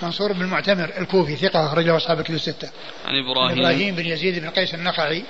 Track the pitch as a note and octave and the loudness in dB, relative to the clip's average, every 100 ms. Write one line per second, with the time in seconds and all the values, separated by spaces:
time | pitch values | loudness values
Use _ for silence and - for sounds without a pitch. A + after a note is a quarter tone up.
0 | E3+ E3+ G#3 F#3 F#3 G3 G3 G3 D#3+ - | -6 -2 -2 0 -2 0 2 2 0 -4
1 | F3+ F#3+ D3 C#3+ F#3+ F3 D3+ D#3 E3 D#3+ | 0 2 2 2 2 2 2 2 4 4
2 | D#3 D#3+ D#3 D#3+ E3+ C#3 D3 - - - | 2 0 0 -4 -4 -6 -10 -14 -16 -10
3 | - C3+ B2+ B2+ B2+ B2+ B2+ C3+ G3+ F3 | -4 -2 0 2 2 4 4 4 2 -2
4 | E3 D#3+ F3+ F3 D#3 - F3+ E3 F3 F3 | -2 0 0 -2 -2 -2 -2 -2 -2 0
5 | D3+ E3 - | 0 -2 -6